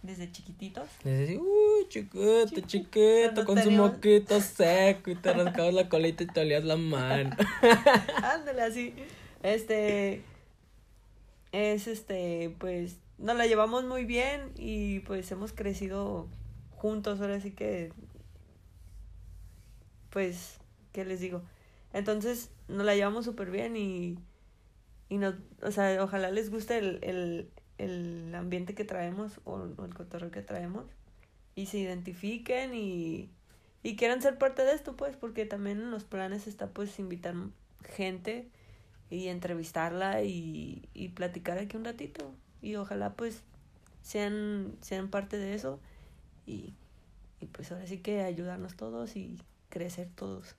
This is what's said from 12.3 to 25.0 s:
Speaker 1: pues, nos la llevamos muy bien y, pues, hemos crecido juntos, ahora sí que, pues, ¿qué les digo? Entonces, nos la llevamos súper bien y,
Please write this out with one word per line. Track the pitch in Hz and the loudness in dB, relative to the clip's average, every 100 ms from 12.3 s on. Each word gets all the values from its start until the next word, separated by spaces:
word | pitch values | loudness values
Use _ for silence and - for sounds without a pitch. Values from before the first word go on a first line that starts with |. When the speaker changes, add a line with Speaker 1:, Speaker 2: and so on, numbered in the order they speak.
| 170 170 165 | -2 -4 -6
Speaker 1:
pues, | 185 180 175 175 - - | -6 -4 -6 -10 -20 -8
nos | 208 233 | -2 2
la | 233 | 4
llevamos | 214 220 240 254 | 6 4 2 -2
muy | 254 240 | -4 -2
bien | 240 254 285 269 - | 0 0 -2 -8 -10
y, | - 214 202 196 | -6 -4 -2 -4
pues, | 196 196 180 | -4 -8 -6
hemos | 185 208 | -8 -8
crecido | - 202 190 196 196 202 185 165 - - - - - | -6 -6 -4 -6 -4 -4 -6 -8 -12 -14 -14 -18 -4
juntos, | 214 214 208 202 | -2 0 -2 -2
ahora | 202 202 | -2 -4
sí | 196 | -6
que, | 196 214 190 165 - - - - - - - - - - - - - - - - - - - - - - | -6 -4 -4 -6 -12 -18 -20 -20 -20 -20 -20 -20 -20 -20 -18 -18 -18 -18 -18 -18 -20 -20 -20 -20 -20 -8
pues, | 202 190 175 - - - - - | -2 -2 -4 -14 -20 -20 -20 -14
¿qué | - 190 | -10 -6
les | 185 | -6
digo? | 185 180 175 - - - - | -6 -8 -10 -20 -20 -20 -8
Entonces, | 196 208 214 214 240 - - - | -4 -2 0 -2 -4 -8 -18 -10
nos | 196 202 | -2 2
la | 202 | 4
llevamos | 202 220 240 | 2 0 -4
súper | 220 190 | -6 -6
bien | 190 233 226 | -4 -4 -4
y, | 196 185 175 175 175 _ - _ - - _ - | -4 -4 -6 -8 -14 _ -20 _ -20 -20 _ -20